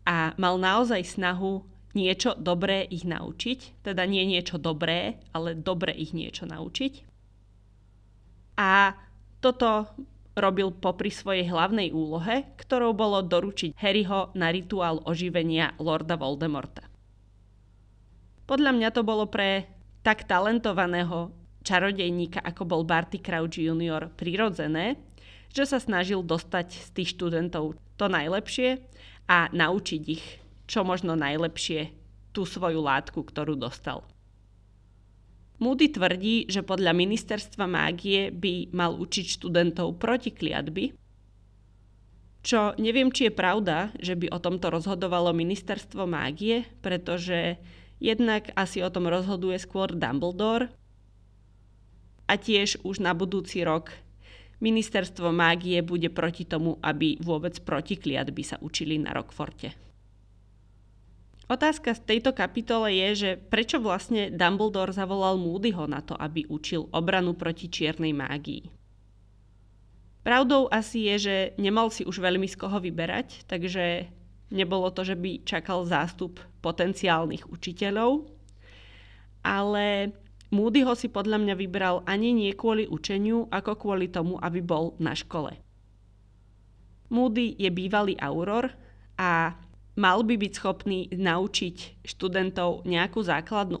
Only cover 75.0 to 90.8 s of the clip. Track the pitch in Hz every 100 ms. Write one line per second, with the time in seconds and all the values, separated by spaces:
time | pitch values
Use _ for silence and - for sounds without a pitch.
75 | 185 185 185 170 - 180 160 180 175 165
76 | 165 - 185 - - - 165 165 180 190
77 | 190 165 165 156 - 170 - 170 202 202
78 | 233 285 311 - - - - - - -
79 | - - - - - 196 202 208 208 202
80 | 202 208 - - - 202 220 233 254 240
81 | 233 202 202 220 208 190 190 185 190 180
82 | 180 196 226 240 202 196 226 220 220 156
83 | - 196 208 226 226 190 196 214 208 190
84 | 185 180 165 180 165 170 175 160 165 -
85 | 160 143 - 170 147 - - - - _
86 | - - - - - - - - - -
87 | - 233 254 220 240 - 190 175 185 208
88 | 202 185 139 151 180 220 254 - - -
89 | - - 185 165 165 170 - - - -
90 | 208 190 220 233 202 - 196 185